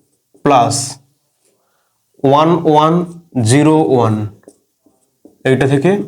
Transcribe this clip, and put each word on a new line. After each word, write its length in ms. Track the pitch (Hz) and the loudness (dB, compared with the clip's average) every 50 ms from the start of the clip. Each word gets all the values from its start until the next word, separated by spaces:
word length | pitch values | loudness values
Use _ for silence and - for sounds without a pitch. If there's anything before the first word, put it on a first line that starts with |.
| _ _ _ _ _ _ _ _ _ | _ _ _ _ _ _ _ _ _
প্লাস 300 | 147 143 123 117 113 110 - - - - - _ _ _ _ _ _ _ _ _ _ _ _ _ _ _ _ _ _ _ _ _ _ _ _ - | 0 2 2 2 0 -2 -6 -8 -10 -14 -18 _ _ _ _ _ _ _ _ _ _ _ _ _ _ _ _ _ _ _ _ _ _ _ _ -2
ওয়ান 280 | 139 139 147 156 165 175 170 170 160 151 | 0 2 2 2 2 0 0 0 0 2
ওয়ান 220 | 151 151 160 170 175 175 175 - - - _ - 127 113 107 | 2 2 2 0 -2 -4 -6 -12 -20 -20 _ -6 -4 0 2
জিরো 260 | 120 143 151 156 156 156 156 - 135 | 2 2 2 2 2 2 0 0 0
ওয়ান, 220 | 123 117 113 107 107 104 104 - _ _ - _ _ _ _ _ _ _ _ _ _ _ _ _ _ _ - _ _ _ 131 | 0 0 0 -2 -4 -6 -10 -12 _ _ -20 _ _ _ _ _ _ _ _ _ _ _ _ _ _ _ -20 _ _ _ -2
এইটা 180 | 131 120 147 135 143 | 0 0 0 0 0
থেকে 180 | 135 - 180 196 202 202 | 0 0 0 -2 -2 -6